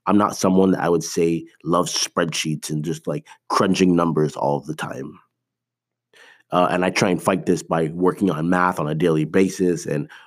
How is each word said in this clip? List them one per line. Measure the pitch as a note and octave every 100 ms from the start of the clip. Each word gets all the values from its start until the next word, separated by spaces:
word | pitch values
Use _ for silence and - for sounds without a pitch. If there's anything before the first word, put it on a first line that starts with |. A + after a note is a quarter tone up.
| -
I'm | G#2
not | G#2 -
someone | F#2+ F#2 F#2+
that | E2
I | E2
would | E2+
say | - - E2+ E2 - _
loves | D#2+ F2 E2
spreadsheets | - - - E2+ - D#2 D2+ -
and | D2+
just, | D#2+ D#2 -
like, | D2+ - - _
crunching | - G2 F#2 F#2 F2
numbers | E2+ D#2 D2+ -
all | C#2 D2
the | D2
time. | - - - - - _ _ _ _ _ _ _ _ _ _ - _ _
Uh, | F2 F2+
and | F2+
I | F#2
try | - G#2+
and | F2
fight | - F#2+ E2+
this | E2
by | - E2 D#2+
working | E2+ F2+ E2+ F#2+
on | D2+ E2
math | F2+ F2+ F2+
on | D2+
a | D#2
daily | E2+ D#2 D#2
basis | F#2+ F#2+ - F2+ E2 D#2+
and | D2 D2+ -